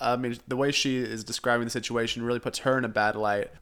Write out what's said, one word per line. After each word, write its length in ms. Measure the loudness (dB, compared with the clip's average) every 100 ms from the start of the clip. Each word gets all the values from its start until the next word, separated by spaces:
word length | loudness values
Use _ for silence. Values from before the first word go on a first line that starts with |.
I 140 | 0 0
mean, 200 | 0 -6 -4
the 100 | 0
way 140 | 2
she 260 | 2 2 0
is 260 | -2 -4
describing 400 | -6 -4 2 2
the 60 | 2
situation 520 | -2 -2 -2 -2 -2
really 160 | -2 -2
puts 200 | -2 -2
her 180 | 2 2
in 80 |
a 40 | 2
bad 260 | 2 2 2
light, 340 | 2 0 -2 -8